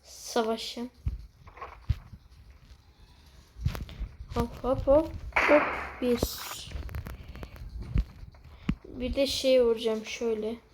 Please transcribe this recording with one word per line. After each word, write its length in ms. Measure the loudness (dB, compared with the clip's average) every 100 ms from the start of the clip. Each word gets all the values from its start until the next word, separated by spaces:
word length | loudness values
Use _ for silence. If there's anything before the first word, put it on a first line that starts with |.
Savaşacağım. 880 | -20 -18 -4 -2 0 -2 -6 -10 -12 _ -8 -8 -14 _ -20 -18 -16 -16 -4 -4 -4 -20 -20 -20 -20 -20 -20 -20 -20 _ -20 -20 -20 -20 -20 -4 -2 -2 -8 -8 -10 -10 -6
Hop 300 | -2 -2 -2
hop 220 | 0 2 8
hop. 220 | 6 6 -6 -4 0
Hop. 260 | 6 6 6 -4 -8 -4
Bir. 200 | 0 2 0 -2 -10 -12 -10 -10 -8 -8 -8 -12 -14 -14 -14 -12 -12 -12 0 0 0 -6 -18 -18 -20 -12 -6 -6
Bir 300 | -6 -6 -4
de 120 | 2 2
şey 380 | 4 6 6
vuracağım 420 | 6 4 0 -2 -4
şöyle. 500 | -4 -2 0 -2 -6 _